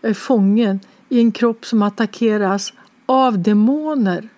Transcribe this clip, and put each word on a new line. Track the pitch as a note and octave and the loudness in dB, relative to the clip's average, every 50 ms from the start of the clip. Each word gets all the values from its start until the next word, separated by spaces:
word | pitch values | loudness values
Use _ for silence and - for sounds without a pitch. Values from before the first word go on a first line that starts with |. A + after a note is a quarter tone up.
Jag | - A3+ | -2 -4
är | G#3+ | -4
fången | - - - C4 A3+ G3 G3 G3+ A3 A#3+ G#3 G3 G3 - _ _ _ _ _ | -4 -2 0 0 2 2 2 2 2 2 0 -2 -4 -6 _ _ _ _ _
i | - A#3+ | 0 2
en | A#3 A#3 G#3+ | 2 2 2
kropp | - A#3 A#3 A3+ A3+ - | 0 0 -2 -2 -2 -8
som | - - A3 G#3 | -4 -2 0 0
attackeras | G#3 G3+ - A3+ G#3 - - A#3 A3+ G#3+ G#3+ G#3 F#3+ G3 G3+ F#3+ - - - - _ _ _ _ | 0 -2 -2 -6 -6 -4 -2 -2 0 0 0 0 0 -2 -2 -4 -8 -14 -18 -20 _ _ _ _
av | - B3+ C4 C4 B3+ A3+ F#3+ E3+ | 0 2 2 2 2 0 0 0
demoner. | G#3+ G#3+ G#3 G#3 A3+ C#4 D4+ D4+ D#4 D#4 C#4 A3+ F#3+ F3+ E3+ G#3+ A3 _ | 2 2 4 4 2 2 0 -2 -4 -2 -2 0 0 -2 -4 -6 -12 _